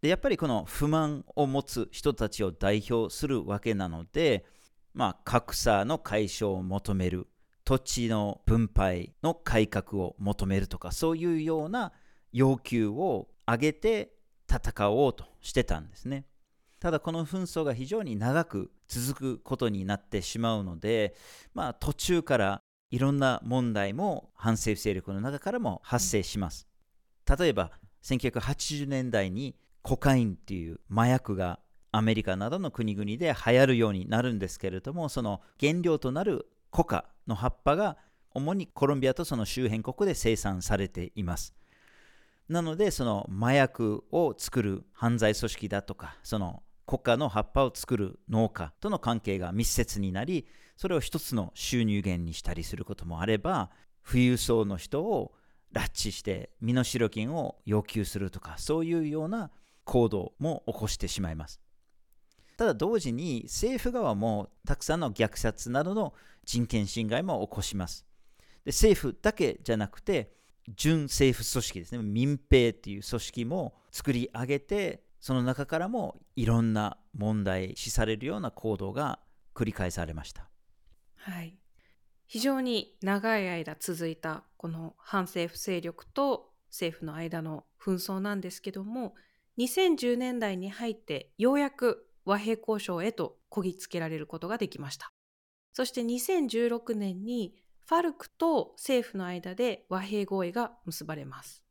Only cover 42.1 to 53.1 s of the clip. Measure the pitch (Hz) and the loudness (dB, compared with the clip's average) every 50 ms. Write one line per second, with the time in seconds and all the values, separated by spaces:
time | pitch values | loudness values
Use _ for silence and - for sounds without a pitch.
42.1 | - - - _ _ _ _ _ 160 170 170 165 156 170 208 202 - - 135 117 | -20 -20 -20 _ _ _ _ _ 0 0 0 0 0 2 2 2 2 0 0 0
43.1 | 104 101 - - 95 95 110 120 135 143 135 127 - - 117 107 104 107 - _ | 0 0 -2 -6 -4 0 2 4 6 6 6 4 2 0 0 0 0 -2 -4 _
44.1 | - 165 175 147 110 - - - - 131 107 101 98 95 - _ _ - - 117 | 2 2 2 2 2 -2 -8 -2 0 0 2 2 0 -2 -6 _ _ 0 2 2
45.1 | 120 117 113 107 104 - - 113 - - - 101 101 98 - - 98 _ - - | 4 6 4 4 4 4 0 -4 -4 -4 -6 -4 -4 -4 -4 -6 -12 _ -12 -16
46.1 | - - - - - 107 98 85 - - - - - - _ - - - - 120 | -16 -16 -8 -4 -2 -2 -2 -4 -6 -10 -16 -20 -20 -20 _ -4 -4 0 4 4
47.1 | 117 123 151 131 92 107 104 - - 139 139 127 - - - - 127 107 101 92 | 4 4 4 0 0 0 -2 2 2 2 2 2 0 -6 -4 -2 0 0 0 -2
48.1 | - - _ - 110 110 113 107 - - 85 76 - _ - 208 208 - - 120 | -6 -12 _ -2 2 2 2 2 0 -4 -8 -8 -8 _ -4 -2 -2 0 0 0
49.1 | 117 113 - - 98 95 90 87 90 104 117 - - - 117 - - 104 98 95 | 0 0 0 -2 -2 -2 -2 -2 -2 0 0 0 2 0 0 0 0 -2 -2 -2
50.1 | 90 95 117 151 185 160 - - - - - - _ _ - 190 180 156 - - | -2 -2 -2 -2 -2 -4 -4 -6 -20 -20 -20 -20 _ _ -4 0 0 0 0 -2
51.1 | - - - - 127 113 95 - - - - - - 120 117 107 104 101 95 98 | -4 -6 -4 -2 -2 -2 -2 -4 -8 -8 -6 -2 0 2 2 2 2 0 0 0
52.1 | 90 85 85 82 82 - - - 90 87 85 - - - 92 - 101 - - 85 | -2 -2 -4 -6 -8 -4 -4 -4 -4 -4 -6 -8 -8 -8 -8 -10 -10 -10 -8 -8